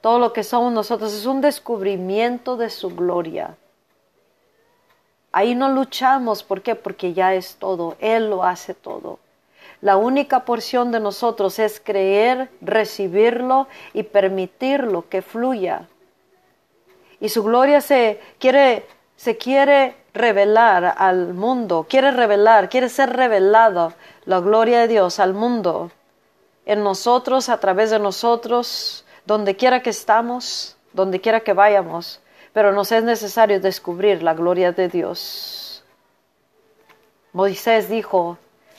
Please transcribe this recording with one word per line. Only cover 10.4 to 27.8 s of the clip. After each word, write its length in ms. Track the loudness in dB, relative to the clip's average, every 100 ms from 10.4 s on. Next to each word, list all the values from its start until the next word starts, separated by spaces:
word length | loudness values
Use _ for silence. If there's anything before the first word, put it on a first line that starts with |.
porción 480 | -2 -6 -2 -2 -2
de 80 | -2
nosotros 600 | -4 -2 -4 -2 -4 0
es 200 | -4 -4
creer, 720 | -6 -2 2 2 2 0 -6 -10
recibirlo 1080 | -4 -2 -2 -4 -4 2 2 2 0 0 -2 -10 -10
y 100 | -8
permitirlo 1040 | -2 0 0 -2 -6 _ -2 -2 -2 -4 -4
que 140 | -8
fluya. 680 | -6 -6 -4 -2 -4 -6 -10 _ _ _ _ _ _ _ _ _ _ _ _ _
Y 80 | -4
su 120 | -2
gloria 380 | 2 4 6 4
se 400 | 4 2 2 0 -12 _
quiere, 480 | 2 6 4 2 -6 _ _ _
se 220 | -6 -6
quiere 580 | 0 2 6 6 4 -2 _
revelar 800 | -2 0 2 4 6 6 4 2 2
al 360 | 2 2 -2
mundo, 540 | -4 -4 -2 -2 -4 0
quiere 220 | 2 2
revelar, 580 | 2 2 4 6 6 4
quiere 200 | -2 -2
ser 220 | 0 -2 2
revelado 800 | 0 4 4 6 4 2 -4 -6 -20 -20 -4
la 140 | -2
gloria 420 | 2 2 4 2
de 60 | 2
Dios 320 | 2 0 2
al 140 | 0
mundo, 580 | 0 -4 -2 -4 -4 -8 _ _ _ _ _ _ _ -4
en 180 | -2
nosotros, 680 | -2 -2 0 0 2 -2 0
a 100 | -2
través 300 | 0 0